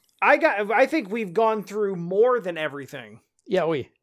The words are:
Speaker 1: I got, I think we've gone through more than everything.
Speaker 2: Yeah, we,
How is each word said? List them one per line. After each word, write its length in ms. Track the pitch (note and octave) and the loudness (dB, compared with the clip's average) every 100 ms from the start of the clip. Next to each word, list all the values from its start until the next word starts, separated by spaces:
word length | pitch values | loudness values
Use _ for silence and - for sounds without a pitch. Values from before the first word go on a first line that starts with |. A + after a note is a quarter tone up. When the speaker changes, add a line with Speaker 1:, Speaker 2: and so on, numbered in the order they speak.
| _ _ | _ _
Speaker 1:
I 140 | G#3 C#4+ | 2 4
got, 340 | D#4+ G#3 G3+ | 2 0 0
I 160 | A3+ C4 | 2 2
think 240 | C#4+ F#3+ | 0 -4
we've 220 | A3+ G3 | -6 -4
gone 280 | F3 A3+ A3 | 0 2 0
through 320 | - G#3 G3+ F3+ | -4 -4 -4 -4
more 440 | E3+ F#3+ B3 B3 | -2 2 4 2
than 180 | F3+ E3 | -2 -4
everything. 640 | D3+ C#3 C3 C#3 A2 G#2+ _ _ - | -6 -6 -12 -14 -16 -20 _ _ -4
Speaker 2:
Yeah, 200 | F#3 D#3+ | 0 0
we, 240 | D3+ A2 _ | -2 -6 _